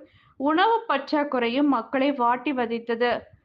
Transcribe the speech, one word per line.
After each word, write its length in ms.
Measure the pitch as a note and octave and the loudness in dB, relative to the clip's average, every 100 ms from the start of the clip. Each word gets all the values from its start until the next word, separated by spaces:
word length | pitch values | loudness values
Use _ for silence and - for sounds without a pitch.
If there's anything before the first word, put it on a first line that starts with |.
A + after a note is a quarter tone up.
| - _ _ - | -8 _ _ -4
உணவு 360 | C4+ D#4 G4+ A4+ A4+ | 0 2 4 2 0
பற்றாக்குறையும் 840 | C#4+ C#4 D4+ D4 C4 A#3 B3 D4 | -4 0 -2 0 0 0 2 2
மக்களை 360 | B3+ A3 C4+ C4+ | 2 0 0 0
வாட்டி 400 | C#4 A#3+ B3 B3 | 2 0 0 -2
வதைத்தது. 600 | C4 A#3 A#3 A#3 A3+ A#3+ A3 - _ | -2 -2 -4 -4 0 0 0 -6 _